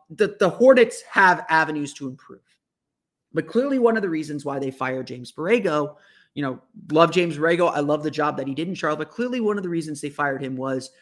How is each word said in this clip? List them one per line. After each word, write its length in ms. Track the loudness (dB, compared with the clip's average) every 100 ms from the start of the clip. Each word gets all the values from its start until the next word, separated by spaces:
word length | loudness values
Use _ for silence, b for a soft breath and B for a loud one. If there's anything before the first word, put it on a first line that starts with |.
| -8
the, 260 | -2 0 2
the 100 | 0
Hornets 540 | 6 6 8 4 0 -2
have 340 | 6 6 6 2
avenues 440 | 2 2 -2 -6
to 120 | -8 -12
improve. 340 | -12 -20 -20 _ _ _ _ _ _ _ _ _
But 160 | -6 -2
clearly 320 | 0 0 4
one 160 | 4 4
of 60 |
the 40 | 0
reasons 360 | -2 -4 -8
why 160 | -6 -4
they 100 | -6
fired 380 | -4 -4 -4 -8
James 240 | -12 -14
Borrego, 640 | -6 2 2 2 0 -2 b b b b
you 80 | -6
know, 200 | -6 -8 _ -20 -2
love 180 | 2 2
James 260 | 2 -2 0
Borrego. 320 | 0 2 0
I 120 | 0
love 240 | -2 -2
the 60 | -4
job 260 | -4 -4 -4
that 100 | -6
he 80 |
did 140 | -6 -8
in 80 | -4
Charlotte, 220 | -4 -4
but 120 | -6
clearly 300 | -6 -6 -2
one 160 | -2 -4
of 80 |
the 40 | -4
reasons 320 | -6 -6 -8
they 80 | -8
fired 320 | -4 -4 -2
him 140 | -6
was 380 | -6 -4 -4 -8 b